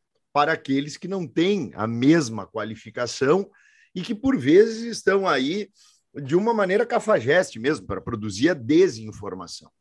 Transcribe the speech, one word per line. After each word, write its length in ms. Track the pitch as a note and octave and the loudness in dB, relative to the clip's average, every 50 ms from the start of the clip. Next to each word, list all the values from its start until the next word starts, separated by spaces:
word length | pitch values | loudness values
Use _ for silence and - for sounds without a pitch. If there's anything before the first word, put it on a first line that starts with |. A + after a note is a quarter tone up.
| _ _ _ _ _ _ _ | _ _ _ _ _ _ _
para 200 | C#3+ D3 D3+ D#3+ | 0 0 0 0
aqueles 440 | D#3 D#3+ - C3+ C3+ C#3+ D3 D3 | -4 -2 -2 -2 -2 -2 -4 -10
que 120 | - - F3 | -12 -10 -8
não 180 | G3 G3 F3 | -6 -6 -6
têm 460 | C3 - D#3 E3 F#3+ G#3 G3+ C#3+ F#2 - | -4 -2 0 0 2 0 0 -2 -6 -6
a 120 | - G#2+ | -6 -4
mesma 600 | A2+ A#2 A#2 B2 C#3 D#3+ E3+ D3 A#2 A2+ G#2+ F#2+ | -4 -2 2 4 4 4 4 2 -2 -6 -10 -10
qualificação 1040 | - _ A2+ G#2 A2 A2 G#2+ - A2+ - - B2 A#2+ - - C3+ C3+ D#3 F#3+ G3+ - _ _ _ _ _ _ _ _ _ | -8 _ -8 -8 -8 -10 -14 -16 -14 -8 -6 -6 -6 -4 -2 2 2 2 2 0 -4 _ _ _ _ _ _ _ _ _
e 80 | F#3 F3 | -10 -8
que, 120 | - A#3 | -6 -8
por 220 | G#3 - C4+ C4+ | -2 0 0 0
vezes, 460 | G3+ A#2+ C3 D#3 F#3+ A3 A3+ A3+ A3 A#3 | 2 4 6 8 8 6 6 2 -6 -8
estão 440 | A#3 A3 - - F#3+ F#3+ G3 F#3+ | -10 -10 -4 -2 0 0 2 2
aí 440 | F3+ D#3 C3+ C3 C#3 F3 G#3 G3+ - _ _ _ _ _ _ _ _ _ - D3 | 2 0 0 0 -2 -2 -4 -6 -10 _ _ _ _ _ _ _ _ _ -12 -6
de 140 | B2+ D3 | 0 0
uma 180 | F3+ G#3 A3+ A#3+ | 0 2 2 0
maneira 320 | G#3+ G3+ F3+ F#3 G#3 A#3 | 0 0 2 2 0 0
cafajeste 720 | A#3 A#3+ A3 - G#3+ G#3+ D#3+ A2 B2 D3+ F3+ F#3 - - A2 | 0 -2 -2 0 2 0 2 2 2 2 2 2 0 -6 -4
mesmo, 280 | A2+ C#3 D#3 D3 F#2+ | -2 -2 -2 -2 -4
para 140 | E2+ G2 F#2+ | -8 -8 -8
produzir 500 | - - A#2+ A2 G#2 G#2+ F#2 F#2+ B2 E3 | -6 -6 -8 -6 -6 -8 -4 0 2 0
a 40 | F3+ | 0
desinformação. 1160 | D3+ A#2 A2+ D3+ E3 F#3+ F3+ B2+ A2+ A2 G#2+ G#2 - G2+ G2 F#2 F#2 F2+ D#2+ - - E2+ _ _ _ | 0 -2 2 4 6 6 4 2 -4 -12 -14 -14 -12 -12 -12 -10 -10 -12 -14 -16 -18 -20 _ _ _